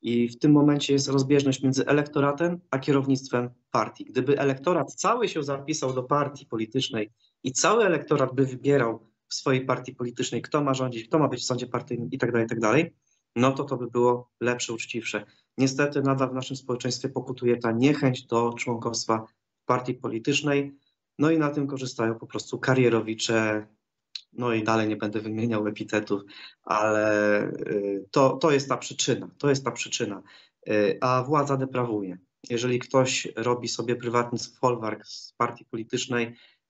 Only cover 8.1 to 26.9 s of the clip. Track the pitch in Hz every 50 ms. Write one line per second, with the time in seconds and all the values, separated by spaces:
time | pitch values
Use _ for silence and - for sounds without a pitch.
8.1 | 156 139 135 127 123 131 139 127 123 - - 139 143 139 120 117 113 113 _ _
9.1 | _ _ _ _ - - - 151 131 131 131 131 127 - 131 131 123 _ 123 123
10.1 | 120 - 127 - - 120 113 - - 151 143 147 135 131 131 127 120 113 113 -
11.1 | - 160 151 135 127 123 - - 127 120 123 120 - 120 120 - 123 117 - -
12.1 | - 135 - 117 120 120 113 113 117 113 113 107 110 143 170 170 _ _ _ _
13.1 | _ _ _ _ _ 117 123 131 135 139 143 135 135 120 123 117 117 123 120 123
14.1 | 123 123 123 _ _ _ 113 120 123 120 - - 117 113 - - - 120 110 -
15.1 | - 107 101 _ _ _ _ _ _ - 127 135 131 135 147 143 143 147 135 139
16.1 | 135 131 135 127 127 131 127 - 135 131 - - 127 120 - 127 120 - - 135
17.1 | 131 127 120 - 127 120 123 120 120 117 120 117 113 113 123 143 147 143 - 135
18.1 | 123 - - _ 120 117 117 120 117 - - - 120 113 - 117 113 110 - -
19.1 | 113 110 110 - _ _ _ _ _ _ _ - 123 127 127 135 131 123 - 117
20.1 | 113 113 110 - 143 139 - 147 143 143 143 143 139 _ _ _ _ _ _ _
21.1 | _ - 139 156 165 160 156 143 143 151 143 139 143 127 131 127 - - 117 110
22.1 | 113 113 - - - 107 - - - - - - 131 131 127 120 113 113 107 110
23.1 | 113 110 - - 117 113 113 110 107 107 107 - _ _ _ _ _ _ _ _
24.1 | _ - - _ _ - 127 123 117 113 107 110 110 110 110 107 107 107 107 104
25.1 | 104 110 107 107 110 110 113 120 117 107 104 107 107 - 107 - - 107 104 -
26.1 | 104 98 101 - - - - - - _ _ - - 107 107 107